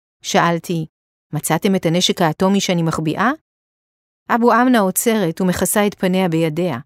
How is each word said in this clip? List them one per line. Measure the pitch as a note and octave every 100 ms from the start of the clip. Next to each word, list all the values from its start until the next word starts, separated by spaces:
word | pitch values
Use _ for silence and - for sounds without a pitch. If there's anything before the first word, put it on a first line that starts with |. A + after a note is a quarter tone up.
| _ _
שאלתי, | - G3 E3+ E3+ - E3 D#3 _ _ _ -
"מצאתם | D3+ - D#3+ G#3 F#3+
את | E3+
הנשק | E3+ - -
האטומי | E3 - F#3+ G3
שאני | - E3+
מחביאה?" | D#3+ D#3 D#3 - G#3 G#3 _ _ _ _ _ _ _ _ -
אבו | A#3+ A#3
אמנה | A3+ B3+ A#3+
עוצרת | F#3+ - A#3 A3 E3+ D#3+
ומכסה | F#3 F3 F3+ G#3+ G#3
את |
פניה | - F#3 F#3 F#3
בידיה. | D#3+ E3 D#3 F3+ B2